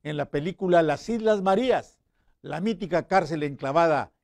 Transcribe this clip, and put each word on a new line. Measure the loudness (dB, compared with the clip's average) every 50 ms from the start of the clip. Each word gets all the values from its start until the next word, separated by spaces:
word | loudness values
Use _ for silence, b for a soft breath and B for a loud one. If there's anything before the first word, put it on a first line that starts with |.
| -10
en | -8 -6
la | -6 -6 -4
película | -4 -4 -4 -4 -6 -4 0 2 4 4 4
Las | 4 0 -2 -4 -6
Islas | -4 -2 0 0 0 2 2
Marías, | 2 2 2 2 2 0 0 -2 -6 _ _ _ _ _ _ _ _ _ _ -14
la | -10 -8 -4
mítica | -4 -4 -4 -4 -4 -2 -2 -2 0 2
cárcel | 2 2 2 0 -2 -4 -4
enclavada | -6 -6 -6 -4 -2 2 4 4 4 4 2 -2 -6 _ _